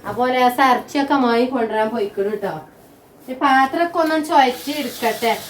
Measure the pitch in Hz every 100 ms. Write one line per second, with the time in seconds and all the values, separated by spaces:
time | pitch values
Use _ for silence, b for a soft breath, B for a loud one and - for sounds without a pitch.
0 | 196 208 254 254 247 247 269 240 - 285
1 | 277 285 240 233 247 254 226 214 220 233
2 | 202 - 196 208 196 156 - - - -
3 | _ - - 254 285 262 269 339 339 339
4 | 320 320 311 320 254 247 - 302 247 -
5 | 233 214 233 208